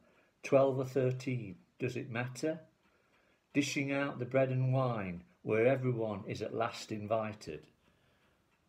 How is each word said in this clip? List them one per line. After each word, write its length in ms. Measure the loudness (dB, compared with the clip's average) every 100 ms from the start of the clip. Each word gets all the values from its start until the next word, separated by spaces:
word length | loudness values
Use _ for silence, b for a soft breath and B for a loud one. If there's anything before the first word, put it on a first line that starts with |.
| b b b b
twelve 340 | 4 6 6 2
or 80 | 0
thirteen, 680 | 2 2 0 -4 -4 -6 -12 _ -6
does 180 | -6 -4
it 140 | -6
matter? 480 | -6 -6 -4 -4 -4 -10 _ b b b b b b b
Dishing 400 | -2 0 0 0
out 280 | 0 -2 -4
the 60 | 0
bread 240 | 2 2
and 220 | 2 2
wine 520 | 2 2 0 -4 -6 -12 b
where 240 | 0 4 6
everyone 560 | 4 2 0 -2 -4 -6
is 160 | -6
at 100 | -4
last 380 | -2 -2 -4 -8
invited. 680 | -6 0 0 0 -6 -10 -12 -14 _ b b b b b b b _